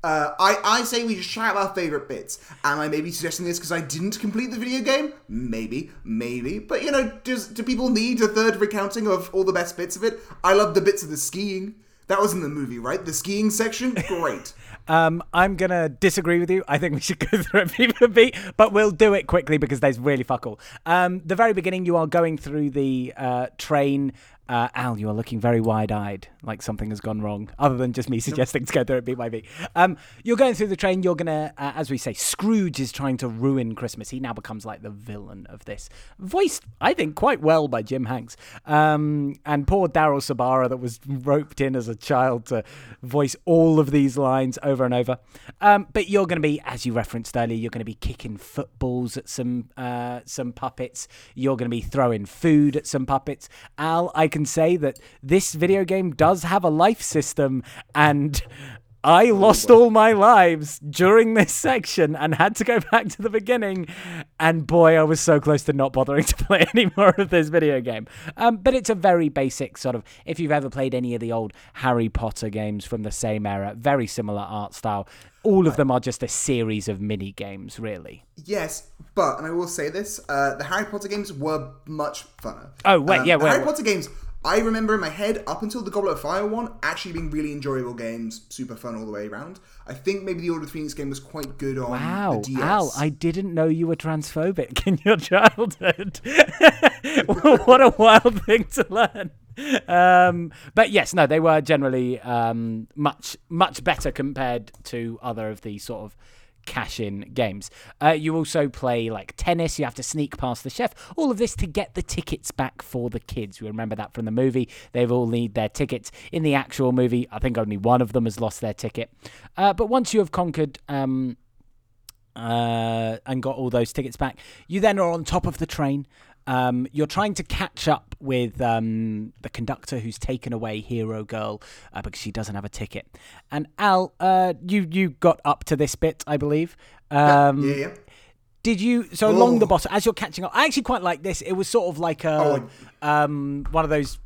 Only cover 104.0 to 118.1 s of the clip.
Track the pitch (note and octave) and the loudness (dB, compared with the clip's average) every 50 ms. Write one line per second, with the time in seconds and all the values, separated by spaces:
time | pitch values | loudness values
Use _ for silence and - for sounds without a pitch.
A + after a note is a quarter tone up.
104 | - C#3+ - - C3+ C#3 C#3 C3+ C3+ B2 A#2+ A#2+ G#2 - - - - - - A#2+ | -4 -8 -6 -4 -6 -6 -4 -4 -4 -4 -4 -6 -8 -12 -20 -20 -18 -12 -10 -10
105 | A#2 A#2 A#2 - - B2 A2+ A2 A2 G#2+ G#2+ G2 - A2+ G#2 G2+ - - A#2 G#2 | -8 -10 -12 -10 -10 -10 -8 -8 -8 -10 -10 -10 -12 -14 -14 -12 -12 -12 -12 -12
106 | G#2 G#2+ - _ - - - - - _ _ _ _ - - - G#2+ - - - | -14 -16 -18 _ -20 -20 -20 -20 -20 _ _ _ _ -10 -8 -8 -8 -8 -8 -8
107 | A2+ G2+ G2 G2 G2+ - - - A#2+ G#2+ F#2+ G2+ G2 - _ - - - - _ | -6 -6 -6 -10 -12 -10 -4 -2 -2 -2 -4 -10 -14 -18 _ -20 -20 -20 -10 _
108 | C#3+ D#3 D#3+ D#3 D3+ D#3+ D#3 E3 D#3 - - E3 D3 C#3 - - - B2+ A#2+ A#2+ | 2 2 2 2 0 -2 -2 -2 -4 -2 -2 -2 -2 -2 -4 -4 -4 -2 -2 -2
109 | A2+ A2+ A2+ G2 G2 - - - - - E3+ E3+ E3 D#3 - - D3 A#2+ - - | -2 -4 -6 -8 -12 -14 -10 -6 -2 -2 0 0 0 -4 -2 -4 -6 -6 -6 -10
110 | B2+ - - D#3 D3 C3+ - - - B2+ A#2+ - - C3+ - - A#3+ A3 - - | -12 -8 -4 -4 -4 -6 -6 -6 -4 -4 -4 -6 -8 -12 -6 -4 -4 -4 -4 -8
111 | - - - - D#4+ C#4 A#3+ G3 A#3+ A3+ - - G#3+ E3+ D3 - D4 - _ F#3 | -20 -14 -6 -2 0 0 0 0 -2 -2 -2 -4 -6 -4 -2 -6 -6 -4 _ -10
112 | E3+ - - - - - - - - - - - C3+ B2+ _ - - - - B2+ | -8 -6 -6 -8 -6 -6 -8 -8 -8 -12 -6 -6 -6 -6 _ -14 -20 -10 -8 -6
113 | A#2+ A#2+ A2 A2+ _ - - B2+ A2 G2 F#2+ - A2 G#2+ G#2+ A2 A2+ G#2+ G#2+ G#2 | -6 -6 -8 -8 _ -10 -10 -8 -8 -10 -12 -14 -12 -10 -8 -8 -6 -6 -6 -8
114 | G#2+ - _ - A2+ G#2+ G#2+ A#2+ C3 C3+ A#2 C3 A#2+ - - - - - _ A#2+ | -10 -12 _ -8 -6 -4 -2 0 0 0 0 0 -4 -4 -10 -20 -20 -8 _ -2
115 | B2 A#2 B2 B2 B2 A#2 A#2 A#2+ A#2 A2+ G2+ A#2 A2 G#2 _ - D3 - B2+ A#2+ | 0 2 2 0 0 0 -2 -2 -2 -4 -4 -4 -4 -4 _ -4 -4 -4 -4 -10
116 | - - - - - - - E3+ D#3+ D3+ C#3 C#3 C3 - - - C3+ B2+ B2 B2+ | -10 -14 -20 -20 -18 -8 -6 -2 0 2 0 0 -2 -4 -4 0 0 2 2 2
117 | B2+ B2 A#2 B2 B2 - - G#2+ B2 C3 A#2 A#2 A2 G#2+ G#2 G2+ F#2+ A#2+ B2 B2 | 2 2 2 0 -2 -4 -6 -4 -4 -2 -2 -2 -2 -2 -4 -2 2 2 4 4
118 | B2 G#2+ | 2 0